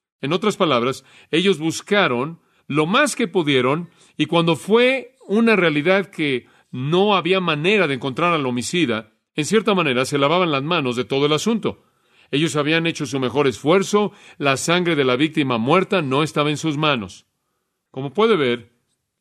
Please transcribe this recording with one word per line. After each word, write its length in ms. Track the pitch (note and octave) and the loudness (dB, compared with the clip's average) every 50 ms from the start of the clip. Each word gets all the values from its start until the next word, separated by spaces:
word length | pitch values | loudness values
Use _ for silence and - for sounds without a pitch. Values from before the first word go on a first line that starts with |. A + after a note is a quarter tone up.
| _ _ _ - | _ _ _ -10
En 120 | - C#3 E3 | -6 -4 -4
otras 240 | F#3 A3+ G#3+ - - | -2 -2 -2 -2 0
palabras, 460 | F#3+ D#3+ C3+ A#2 A#2 C3 C3 - - _ - - - - | 0 2 2 2 0 0 -4 -6 -12 _ -20 -20 -12 -2
ellos 280 | - E3 F#3 G3 F#3 C#3 | -2 0 2 2 0 0
buscaron 800 | D#3 D#3+ D#3 - - - G3+ G#3 F#3 D3+ B2 A#2 C3 D#3+ E3 - _ _ _ _ _ - | 0 -4 -4 -4 -4 -2 0 2 2 2 0 -2 -4 -4 -8 -14 _ _ _ _ _ -4
lo 180 | C#3 D3+ D#3 | 0 0 0
más 300 | E3 G#3 C4+ D4+ C4 - | 2 2 2 2 2 0
que 120 | - A#3+ E3 | -2 -4 -2
pudieron, 600 | - F#3+ D#3+ D3 C#3+ C3 B2 B2+ D3 E3+ F3 - _ _ _ _ _ - | 0 -2 0 2 2 4 4 2 0 0 -4 -8 _ _ _ _ _ -4
y 80 | D3+ | -2
cuando 300 | D3+ E3+ E3+ E3+ E3+ E3 | 2 2 2 2 2 0
fue 600 | D#3+ - F#3 G#3+ A#3 B3 B3+ C4+ C4 A#3+ - _ _ - - | -2 0 0 2 4 4 4 2 0 -4 -10 _ _ -8 -2
una 280 | G3 A3 A#3 A3+ A3 | 0 2 4 4 4
realidad 520 | F#3 F3 E3 D3 D3 C#3+ F3 F#3+ G3+ F#3+ - | 4 2 2 2 0 0 2 0 0 0 -4
que 400 | - - D#3 C#3+ C3 A#2+ - _ _ _ _ - | -6 -4 -2 -2 -2 -4 -6 _ _ _ _ -12
no 440 | - B2+ B2+ D3 E3 F3+ G3 G#3+ G3+ | -8 -6 -2 0 2 2 2 2 2
había 240 | F3+ D3 E3+ F#3 F#3+ | 0 2 0 0 0
manera 480 | F3+ E3+ D#3 D3 D3+ F#3 G#3+ G#3 F3+ D3 | 0 -2 -2 -2 0 0 2 2 0 0
de 80 | C#3 | -2
encontrar 380 | B2+ C#3+ C#3 B2 - E3 F3 E3+ | -4 -4 -6 -4 -2 -2 0 0
al 120 | D3+ C#3 | 0 -2
homicida, 680 | B2+ B2 B2 A2+ - - F3 D#3+ A#2+ A2 G#2+ A2+ _ _ _ _ _ - | -2 -2 -4 -4 -4 -2 -2 0 0 -2 -4 -6 _ _ _ _ _ -8
en 100 | - D3+ | -6 -4
cierta 280 | - F#3+ A3+ G#3+ A#3 G3+ | 0 0 0 2 2 0
manera 320 | F#3 E3 C#3+ B2 B2 C3+ | 2 2 0 0 0 -2
se 120 | - C#3+ C#3 | -2 0 0
lavaban 340 | C#3 C#3+ E3 F3+ F#3 E3+ | 2 2 2 2 0 0
las 120 | C#3+ C3+ C#3 | -2 -2 -2
manos 320 | D#3 F3+ E3 C#3 B2+ A#2+ | -2 -2 -2 -2 -2 -4
de 100 | A#2+ B2 | -4 -4
todo 200 | - C3+ C#3 C#3+ | -2 -2 0 0
el 80 | D3 D#3 | 0 0
asunto. 500 | D3 - G#3 A#3+ G3+ - A#2+ - - _ _ _ _ _ _ _ _ _ - | 0 0 -2 -2 -2 -2 -6 -8 -8 _ _ _ _ _ _ _ _ _ -6
Ellos 260 | - C#3+ E3 D#3 A2+ | -2 -2 -2 0 -2
habían 300 | D3+ C#3+ D3 D#3+ E3 E3 | -2 -2 0 0 0 0
hecho 200 | E3 D#3+ - D3+ | -2 -4 -4 -6
su 140 | A#2 C3 C3+ | -6 -4 -2
mejor 280 | C3 B2 A2 C#3+ D3 C3+ | -2 -2 0 0 0 0
esfuerzo, 640 | G#2+ - - C#3+ F3 G3 F#3+ - - G#3 G#3 F#3+ - - - - - - | 0 -2 0 2 2 2 2 2 0 0 0 0 -4 -12 -20 -20 -10 -4
la 200 | C#3+ C#3+ C3+ B2+ | -2 -2 -2 0
sangre 380 | - - E3+ F3+ F3+ E3+ E3 | 0 0 0 0 2 0 0
de 100 | C#3+ C3+ | 2 2
la 100 | B2+ B2 | 2 2
víctima 420 | B2 D3+ D#3 - - C#3+ C3 B2 A2+ | 2 0 -2 0 -2 -2 0 0 0
muerta 440 | A2+ C3 D#3+ F#3+ F3+ - G3 F#3 | 2 2 2 2 2 0 -2 -2
no 220 | D#3 C3 C3 C#3+ D#3+ | 0 0 0 0 -2
estaba 260 | C#3+ - D#3+ D3 D3+ | -2 -2 -2 -2 -2
en 80 | D3+ C#3 | -2 -4
sus 200 | - D#3+ C#3+ C#3 | -4 -4 -2 -2
manos. 480 | D#3 D3+ C#3 A#2+ G2+ F#2 - - _ _ _ _ _ _ _ _ _ _ _ _ _ _ | 0 0 0 -2 -4 -8 -12 -20 _ _ _ _ _ _ _ _ _ _ _ _ _ _
Como 240 | - C3 C3+ C#3 - | -12 -10 -10 -8 -2
puede 220 | G3+ A3 A#3 A3 | 0 2 2 2
ver, 380 | E3 C#3 B2 A#2+ A#2+ A#2 _ _ _ _ _ _ _ _ _ _ _ | 2 2 0 0 -2 -6 _ _ _ _ _ _ _ _ _ _ _